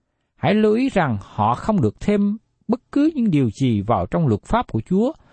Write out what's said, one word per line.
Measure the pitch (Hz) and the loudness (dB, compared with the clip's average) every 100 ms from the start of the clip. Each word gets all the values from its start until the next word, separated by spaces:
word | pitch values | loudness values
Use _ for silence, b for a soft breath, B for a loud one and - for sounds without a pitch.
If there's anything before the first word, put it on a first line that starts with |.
| _ _ _ _ | _ _ _ _
Hãy | 147 | -2
lưu | 214 214 | 2 2
ý | 226 262 | 2 0
rằng | 196 147 104 | 0 -2 -4
họ | - - 104 | -6 -2 0
không | 120 - 208 | 0 -2 0
được | 107 - | 0 -2
thêm | - 208 202 214 _ _ - | -2 0 0 -4 _ _ -4
bất | 240 _ | -4 _
cứ | 285 311 | 0 0
những | 302 226 | 0 0
điều | 147 120 | 2 0
gì | - 131 104 | 0 0 0
vào | 98 104 87 | 0 -2 -2
trong | 175 151 | 0 0
luật | 104 | 0
pháp | - 226 - | 0 -4 -2
của | 113 | -6
Chúa, | - 185 247 - b | -2 0 -2 -4 b